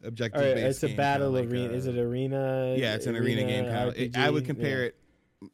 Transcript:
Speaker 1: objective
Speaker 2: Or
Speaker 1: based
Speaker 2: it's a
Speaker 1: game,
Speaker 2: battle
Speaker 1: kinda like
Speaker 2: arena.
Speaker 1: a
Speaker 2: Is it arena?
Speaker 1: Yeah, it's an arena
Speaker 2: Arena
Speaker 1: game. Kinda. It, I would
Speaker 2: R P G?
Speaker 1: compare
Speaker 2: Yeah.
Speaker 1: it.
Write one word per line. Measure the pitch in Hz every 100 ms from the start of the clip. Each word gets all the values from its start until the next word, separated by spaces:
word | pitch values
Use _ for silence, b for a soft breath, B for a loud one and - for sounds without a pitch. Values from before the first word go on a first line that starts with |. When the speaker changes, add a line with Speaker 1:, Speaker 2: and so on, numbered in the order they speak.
Speaker 1:
objective | 113 117 113
Speaker 2:
Or | 147 139
Speaker 1:
based | 120 131
Speaker 2:
it's | 135
a | 143
Speaker 1:
game, | 107 139
Speaker 2:
battle | 139 139
Speaker 1:
kinda | 127
like | 120
Speaker 2:
arena. | 123 123
Speaker 1:
a |
Speaker 2:
Is | 123 131
it | 120
arena? | 120 123 135 135 135 131 127
Speaker 1:
Yeah, | 131 117 107
it's | 120
an | 117
arena | 127 113
Speaker 2:
Arena |
Speaker 1:
game. | 127 127 123
Kinda. | 117 123 120
It, | 123 127
I | 143
would | 147
Speaker 2:
R | 131
P |
G? |
Speaker 1:
compare | 123 139 135
Speaker 2:
Yeah. | 120
Speaker 1:
it. | - _ _ _ _ 101